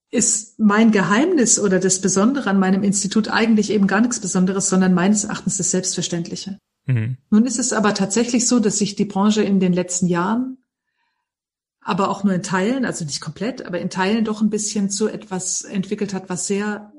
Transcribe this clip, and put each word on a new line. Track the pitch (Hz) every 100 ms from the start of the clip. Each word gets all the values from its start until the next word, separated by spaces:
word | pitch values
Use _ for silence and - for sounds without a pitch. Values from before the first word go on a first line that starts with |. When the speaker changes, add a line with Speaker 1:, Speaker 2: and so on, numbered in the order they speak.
| _
Speaker 1:
ist | 254 - - - -
mein | 214 208 233
Geheimnis | 214 175 208 339 339 226 -
oder | 202 185
das | 185 180
Besondere | 196 196 214 277 214
an | 196
meinem | 185 190
Institut | 202 196 185 220 214
eigentlich | - 226 214 208
eben | 208 190
gar | 202
nichts | 247 -
Besonderes, | 185 185 185 190 185
sondern | 190 185
meines | 180 185 208
Erachtens | - - - -
das | 175
Selbstverständliche. | 185 180 - 170 170 175 185 - 196 _ _ -
Speaker 2:
Mhm. | 123 113 127 -
Speaker 1:
Nun | 214 247
ist | -
es | 247
aber | - 208
tatsächlich | 202 196 226 240 247 226
so, | 247
dass | 214 -
sich | 202 -
die |
Branche | 196 190 208 214
in | 202 196
den | 185
letzten | 175 180 - 180
Jahren, | 175 185 226 262 262 _ _ _ _ _ _ _ _ _ _ _ _
aber | - 196 196
auch | 196
nur | 196
in | 180
Teilen, | - 185 190 262
also | 233 165
nicht | 156 135
komplett, | - - 208 262
aber | - 180
in | 180
Teilen | 185 185 226
doch | 220 214
ein | 214
bisschen | 214 - 214 196
zu | - 214
etwas | - - 185 - -
entwickelt | - 202 185 208 202
hat, | 185 185
was | 180 -
sehr | 202 208 208 -